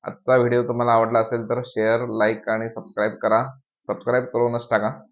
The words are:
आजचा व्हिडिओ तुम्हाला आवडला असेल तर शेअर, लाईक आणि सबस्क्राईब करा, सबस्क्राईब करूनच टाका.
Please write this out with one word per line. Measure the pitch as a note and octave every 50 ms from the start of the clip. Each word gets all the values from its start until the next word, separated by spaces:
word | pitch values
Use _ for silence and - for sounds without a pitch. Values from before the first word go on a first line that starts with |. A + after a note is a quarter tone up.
| -
आजचा | A#2+ - _ _ - B2+
व्हिडिओ | B2+ A#2+ A#2+ A#2+ B2 A#2+
तुम्हाला | A#2+ A#2+ A#2+ A#2+ A#2+
आवडला | A#2 A2+ A2+ A2 A#2+ A2+
असेल | A2 - B2 A#2 A2 G#2
तर | A#2+ B2 A#2+
शेअर, | - - A2+ A2 A2 A#2 A#2+ B2
लाईक | A#2+ A2 A2 G#2 A2 A2+ G#2+ - A2+
आणि | A2 A2 A2+ A2+
सबस्क्राईब | - G#2+ - - - G#2+ G#2 A2 -
करा, | - - A2 A2 A2+ B2+ C3 - - _ _ _ _ _
सबस्क्राईब | - G2+ - - - A#2+ B2+ B2+
करूनच | B2 - A#2+ A#2+ A#2+ A#2 A#2 - -
टाका. | A#2+ G#2 G#2 A2 C#3+ - - _